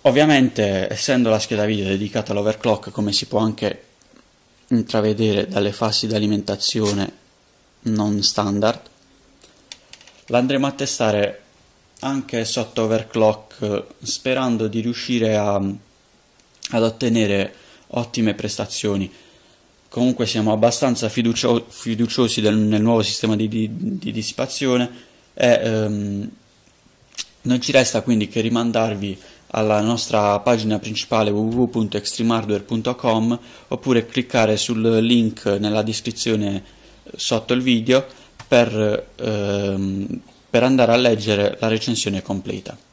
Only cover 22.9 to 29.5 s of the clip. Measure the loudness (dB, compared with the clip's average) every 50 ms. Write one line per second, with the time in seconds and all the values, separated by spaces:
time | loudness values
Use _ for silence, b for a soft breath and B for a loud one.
22.9 | 2 2 2 0 -2 -2 0 0 0 0 -2 -2 -2 -2 -4 -4 -4 -6 -6 -6
23.9 | -6 -6 -6 -6 -6 -6 -8 -8 -6 -6 -6 -6 -4 -2 0 0 2 2 0 -2
24.9 | B B B B B B B B _ 2 4 4 4 4 2 0 0 0 0 -2
25.9 | -2 -4 -4 -4 -6 -6 -8 -10 -12 _ _ _ _ _ _ _ _ _ _ _
26.9 | _ _ _ _ -14 -14 -14 -14 _ _ _ -2 -2 0 0 4 4 4 4 4
27.9 | 0 -2 0 2 2 2 0 0 -2 -2 -2 0 0 0 -2 0 0 0 0 0
28.9 | -2 -6 -6 -8 -8 B B B B B B B